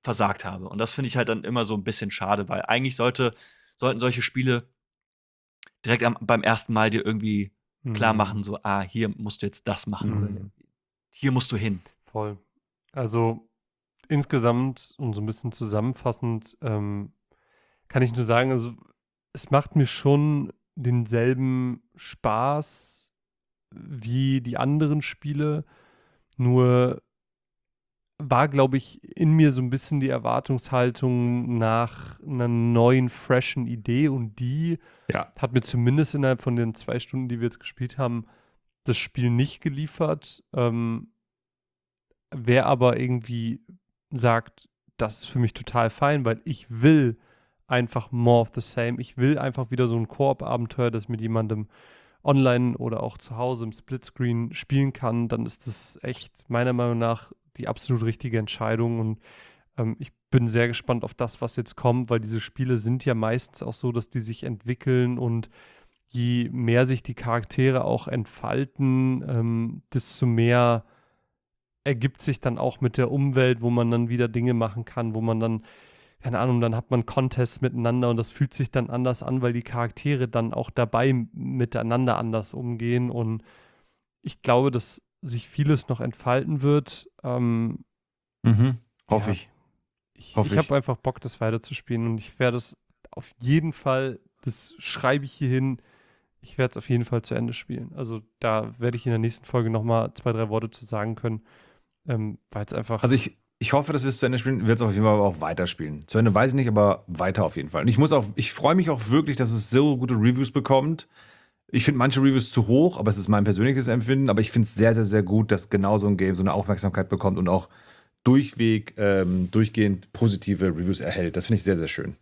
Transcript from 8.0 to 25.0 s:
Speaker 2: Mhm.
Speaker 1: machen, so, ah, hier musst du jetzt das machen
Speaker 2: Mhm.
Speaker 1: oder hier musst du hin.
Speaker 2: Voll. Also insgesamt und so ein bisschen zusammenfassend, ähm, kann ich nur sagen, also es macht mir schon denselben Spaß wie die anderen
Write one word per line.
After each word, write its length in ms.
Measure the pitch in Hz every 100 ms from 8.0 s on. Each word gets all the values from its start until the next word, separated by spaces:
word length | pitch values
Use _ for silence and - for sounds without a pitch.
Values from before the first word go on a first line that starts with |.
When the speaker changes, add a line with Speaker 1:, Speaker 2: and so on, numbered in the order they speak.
| 117
Speaker 2:
Mhm. 40 | 110
Speaker 1:
machen, 260 | 101 104
so, 140 | 101 90
ah, 180 | 104 98
hier 260 | 92 113 110
musst 320 | - 107 -
du 40 | 101
jetzt 220 | - -
das 180 | 101 -
machen 240 | 101 104
Speaker 2:
Mhm. 120 | 104 101 95
Speaker 1:
oder 120 | 98 _ _ _ _ _ _
hier 220 | - 139
musst 180 | 127 -
du 40 | 107
hin. 240 | 110 92 - _
Speaker 2:
Voll. 340 | _ 110 107 95 _ _ _ _ _
Also 560 | - 117 117 113 117 _ _ _ _ _ _ _
insgesamt 840 | 147 - 143 117 120 131 127 - -
und 160 | 131
so 80 | 104
ein 60 | 107
bisschen 260 | 110 120
zusammenfassend, 1040 | - 110 107 117 127 123 117 120 113 - -
ähm, 500 | 123 107 104 101 101 _ _ _ _ _ _ _ _
kann 140 | 131
ich 120 | 127
nur 100 | 117
sagen, 280 | 113 117 131
also 220 | 127 117 113 _ _ _ _ _
es 180 | - -
macht 260 | 143 - 156
mir 100 | 131
schon 680 | - 139 143 151 147 - - _ -
denselben 1040 | 123 123 110 117 120 131 131 127 123 120 _
Spaß 1160 | _ - - 120 110 135 147 151 - - - _ _ _ _ _ _ _
wie 680 | - - 139 110 127 135 135
die 160 | 120 120
anderen 460 | 131 147 151 151